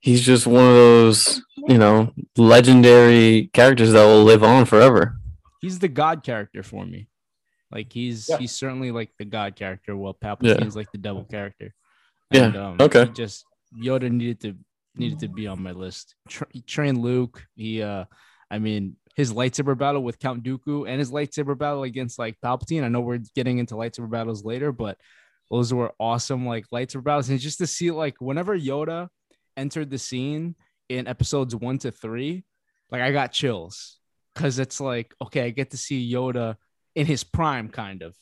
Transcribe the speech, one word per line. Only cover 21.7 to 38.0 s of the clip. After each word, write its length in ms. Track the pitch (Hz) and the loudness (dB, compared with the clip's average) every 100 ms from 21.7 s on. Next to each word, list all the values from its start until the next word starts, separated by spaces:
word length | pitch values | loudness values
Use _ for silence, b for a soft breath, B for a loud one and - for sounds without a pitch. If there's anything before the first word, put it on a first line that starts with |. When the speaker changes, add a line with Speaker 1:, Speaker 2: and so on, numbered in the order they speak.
| 143 | -8
Speaker 2:
against, 360 | 131 123 123 - | -10 -10 -12 -12
like, 200 | 113 110 | -14 -10
Palpatine. 440 | 123 127 - 165 | -8 -8 -6 -6
I 40 | 127 | -4
know 120 | 120 | -6
we're 180 | 120 120 110 | -6 -10 -10
getting 240 | - 127 123 | -8 -6 -6
into 160 | 120 | -8
lightsaber 340 | 110 117 - 113 | -10 -12 -14 -12
battles 340 | 117 113 110 | -10 -10 -12
later, 280 | 104 120 147 | -12 -10 -8
but 240 | 120 110 95 _ _ _ _ _ | -8 -12 -12 _ _ _ _ _
those 240 | 117 117 | -6 -4
were 180 | 123 117 - | -4 -6 -6
awesome, 480 | 110 117 - 131 123 | -6 -6 -6 -8 -8
like, 200 | 117 101 | -10 -10
lightsaber 340 | 120 127 139 | -10 -10 -10
battles. 240 | 131 147 127 | -4 -4 -4
And 100 | 135 | -6
just 180 | 139 - | -6 -10
to 80 | 165 | -10
see, 240 | - 170 | -6 -6
like, 240 | 160 156 - | -6 -8 -10
whenever 380 | 127 143 180 196 | -10 -8 -6 -6
Yoda 500 | 135 139 156 165 175 _ _ _ _ - | -6 -8 -8 -10 -14 _ _ _ _ -12
entered 340 | 139 160 151 | -10 -10 -10
the 80 | 131 | -12
scene 560 | - 127 135 151 165 170 _ _ _ | -10 -10 -8 -8 -10 -14 _ _ _
in 180 | 127 123 | -10 -10
episodes 480 | 127 127 143 131 | -6 -4 -4 -6
one 240 | 117 117 135 | -8 -8 -8
to 120 | 127 | -10
three, 540 | - 113 113 139 180 _ _ _ _ _ | -14 -14 -12 -10 -12 _ _ _ _ _
like, 120 | 123 | -8
I 100 | 127 | -6
got 200 | 143 127 | -6 -6
chills. 640 | - 143 104 85 - - _ _ _ _ | -6 -6 -8 -12 -20 -20 _ _ _ _
'Cause 240 | - 156 127 | -8 -8 -6
it's 200 | 131 - | -10 -10
like, 340 | 135 123 113 _ | -10 -10 -12 _
okay, 220 | 120 147 120 | -10 -8 -8
I 40 | |
get 220 | 117 131 | -8 -12
to 40 | 131 | -12
see 340 | - 139 120 | -10 -8 -6
Yoda 440 | 123 127 123 113 110 _ _ _ | -6 -6 -8 -10 -12 _ _ _
in 120 | - 151 | -8 -6
his 180 | 135 | -6
prime, 440 | - 151 160 131 113 | -8 -6 -4 -6 -12
kind 340 | - 104 95 | -14 -16 -16